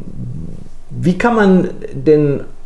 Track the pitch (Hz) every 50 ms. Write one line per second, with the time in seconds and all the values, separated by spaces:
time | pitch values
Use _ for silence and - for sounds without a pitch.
0 | - - - - - - - - 82 - - - - - - - - - 131 120
1 | 123 175 185 - - 240 226 220 202 190 185 180 - - - - - - 139 135
2 | 131 156 151 151 147 143 135 - - - - - -